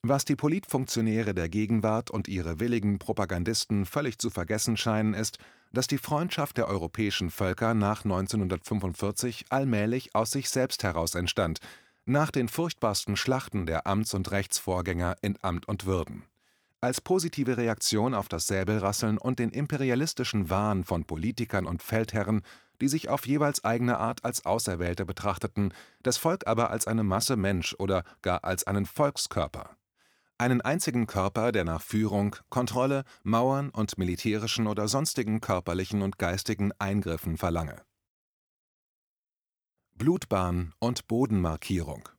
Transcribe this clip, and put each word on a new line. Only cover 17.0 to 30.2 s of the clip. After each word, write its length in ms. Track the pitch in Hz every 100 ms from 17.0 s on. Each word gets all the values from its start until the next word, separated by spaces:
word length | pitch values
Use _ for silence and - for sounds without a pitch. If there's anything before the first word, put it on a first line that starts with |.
positive 560 | - 185 165 - 131 120
Reaktion 560 | 117 107 - 107 120
auf 160 | 113 98
das 180 | 82 -
Säbelrasseln 720 | 98 95 107 98 107 110 107
und 220 | 127 127
den 100 | 117
imperialistischen 1000 | - 147 143 131 123 160 - 123 107 85
Wahn 340 | 95 107 98
von 220 | 87 87 80
Politikern 580 | 80 98 107 113 101
und 180 | 92 87
Feldherren, 600 | - 110 110 110 98 107 - - _ _
die 60 | 135
sich 200 | 156 -
auf 180 | 135 -
jeweils 380 | 143 147 147
eigene 320 | 107 117 120 120
Art 260 | 113 113
als 220 | 123 -
Auserwählte 640 | - 110 110 85 87 87 90
betrachteten, 680 | - 104 95 104 - 101 - - _
das 160 | 127 120
Volk 280 | 165 190 -
aber 220 | 113 117
als 180 | 110 -
eine 180 | 113
Masse 320 | 104 95 120 120
Mensch 380 | 98 92 - -
oder 260 | 98 92 - -
gar 240 | 92 90
als 200 | - 95
einen 200 | - 101
Volkskörper. 840 | 98 - 143 - - - 76 - - - _ _ _ _